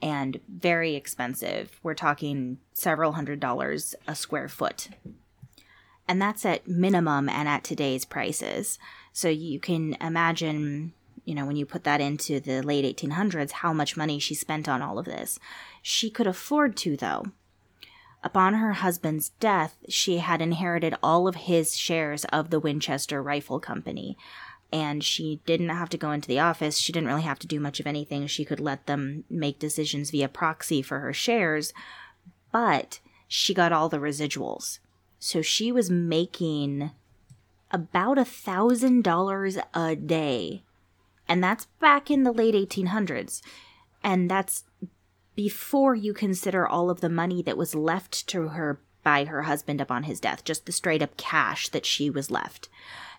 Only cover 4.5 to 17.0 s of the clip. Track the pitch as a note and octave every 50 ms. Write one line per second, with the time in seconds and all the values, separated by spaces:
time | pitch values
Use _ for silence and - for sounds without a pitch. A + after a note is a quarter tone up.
4.5 | - - - - - - - - - - _ - - - _ _ _ _ - -
5.5 | _ - _ _ - _ _ _ _ _ _ - F3+ F#3+ G3 G#3 G#3+ - - G3
6.5 | E3+ - - - F3+ E3+ F3+ G3 G3+ F3 E3 D#3 D3 C#3 C#3+ C3+ - C#3+ D3+ D3
7.5 | D3 - - - D#3 B2+ D3+ C3+ C3 C3 - - - C#3+ - - D#3+ - - G#1
8.5 | G1+ - G3+ - - - - - - - - _ _ - - E3+ D#3 D3+ E3 E3
9.5 | C#3 C#3+ - - F3 D#3+ D#3+ D#3 C#3+ - - E3 E3 E3 E3+ E3 E3 E3+ E3+ D#3
10.5 | D3+ D3+ D3+ D3 C#3+ D3 D#3 E3 - _ _ _ _ - - - D#3 C#3+ C#3 C#3
11.5 | C#3+ D3 C#3+ - - - - D3 D3 D3 C#3+ C#3+ D3 D3 - - D3 C3+ C3+ C#3+
12.5 | C3 C3 C3 D3 D3 C#3+ C#3 C3 - - - C#3 D3 F3 G#3 G#3 F3 D#3+ C#3+ C#3+
13.5 | - - - E3+ D#3+ D#3 C#3+ - - E3 D3+ D#3 D3 D3 - - D3+ - - -
14.5 | D#3 D3+ D#3 D#3 C#3 B2 C#3+ D3+ G3 G#3 F3+ - - - - - - - - -
15.5 | - - - - - - - - - - A#3 A3 A3 - A3+ F#3+ F#3 - - -
16.5 | D4 D4+ D4 C4 G3+ - - F3 C#3+ -